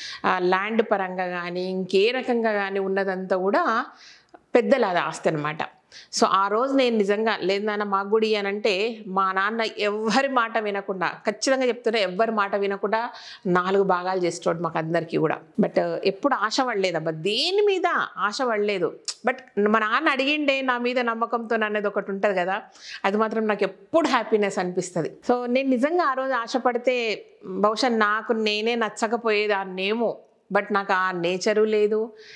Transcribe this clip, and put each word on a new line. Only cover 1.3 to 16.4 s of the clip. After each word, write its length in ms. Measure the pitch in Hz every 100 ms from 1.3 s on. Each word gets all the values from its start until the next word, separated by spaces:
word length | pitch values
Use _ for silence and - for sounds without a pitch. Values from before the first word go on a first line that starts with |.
| 180 175 175
ఇంకే 480 | 185 185 185 196 208
రకంగా 400 | 254 247 240 226
కానీ 280 | 208 196 196
ఉన్నదంతా 560 | 196 190 196 185 185 190
కూడా 500 | 185 254 339 226 285 - - - _ -
పెద్దల 500 | _ 247 208 262 214
అది 140 | 175
ఆస్తి 300 | 151 160 185
అనమాట. 280 | 160 147 156 143 - _ - - -
So, 60 | 233
ఆ 220 | 190 196
రోజు 260 | 214 269
నేను 240 | 277 247 226
నిజంగా, 400 | 196 208 220 202
"లేదు 280 | 175 196 214
నాన్న, 180 | 208
మాకు 260 | 208 196 196
కూడా 160 | 220 220
ఇయ్యనంటే", 760 | 214 202 202 226 185 220 220 196
మా 240 | 185 190
నాన్న 300 | 190 196 226 220 -
ఎవ్వరి 500 | 208 208 220 214 269
మాట 300 | 262 226 226
వినకుండా, 500 | 214 202 196 190 165
ఖచ్చితంగా 580 | - - 208 - 262 254
చెప్తున్నా, 340 | 233 233 226
ఎవ్వరి 320 | 185 180 226
మాట 240 | 220 196 202
వినకుండా 540 | 196 196 208 220 233 - - - 196
నాలుగు 360 | 180 180 196
భాగాలు 360 | 196 180 180 190
చేసేటోడు 420 | 175 170 180 170
మాకు 160 | 170 165
అందరికీ 400 | 160 170 165 160
కూడా. 220 | 156 - - -
But 100 | 175 180 170 165 -
ఎప్పుడు 280 | 196 285
ఆశ 240 | 233